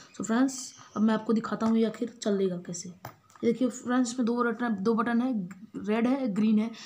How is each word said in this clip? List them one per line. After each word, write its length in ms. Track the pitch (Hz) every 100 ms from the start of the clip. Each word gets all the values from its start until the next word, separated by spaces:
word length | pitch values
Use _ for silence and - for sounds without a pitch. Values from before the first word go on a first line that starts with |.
| - -
So 60 |
फ्रेंड्स, 500 | 202 233 269 262 - - - 214
अब 60 |
मैं 120 | 214
आपको 180 | 220 220
दिखाता 340 | 226 - 208 226
हूँ 120 | 226
ये 60 |
आखिर 340 | 220 - 233 -
चलेगा 340 | 220 202 190 175
कैसे। 320 | 180 170 180 175 - - _ -
ये 80 | 226
देखिए 160 | 233 247
फ्रेंड्स, 420 | - 233 247 240
इसमें 160 | 254 233
दो 180 | 240
बटन 200 | 240 226
है, 180 | 240 196
दो 120 | 196
बटन 260 | 226 233 233
है, 260 | 254 220 180 - - -
रेड 300 | 196 220 240
है, 220 | 269 254
ग्रीन 300 | 190 214 214
है। 120 | 226 -